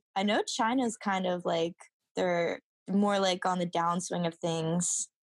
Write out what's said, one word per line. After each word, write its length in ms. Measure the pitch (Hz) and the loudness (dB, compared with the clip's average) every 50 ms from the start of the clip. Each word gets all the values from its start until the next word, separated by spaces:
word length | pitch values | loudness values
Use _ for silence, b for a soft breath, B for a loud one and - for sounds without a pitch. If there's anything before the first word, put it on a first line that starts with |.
| _ _ _ | _ _ _
I 80 | 196 196 | 0 0
know 200 | 208 214 320 427 | 2 2 2 0
China's 540 | - - - 233 220 247 269 254 233 - | 0 -2 0 0 2 2 2 0 0 -2
kind 280 | - - 208 196 190 185 | -4 -2 -2 0 0 0
of, 180 | 180 180 180 - | 0 -2 -2 -2
like, 300 | 180 170 165 165 170 175 - - - _ _ _ _ _ | -2 0 0 0 -2 -4 -8 -16 -20 _ _ _ _ _
they're 460 | 185 185 180 175 170 170 156 - - - _ _ _ _ - | -2 0 0 0 0 0 -2 -2 -6 -10 _ _ _ _ 0
more, 300 | 185 202 208 202 202 196 | 2 2 2 4 2 2
like, 260 | 196 185 180 180 - | 2 0 0 0 -2
on 140 | 185 180 180 | -2 0 0
the 80 | 175 | -2
downswing 600 | 175 - 170 170 170 175 185 180 - 185 175 175 | -2 0 0 0 2 0 0 -2 -4 -4 -2 -2
of 80 | 165 165 | -2 -4
things, 760 | - - 165 165 165 160 160 170 175 175 - - - - - _ _ _ | -4 -4 -2 -2 0 0 0 0 0 0 0 -2 -4 -6 -8 _ _ _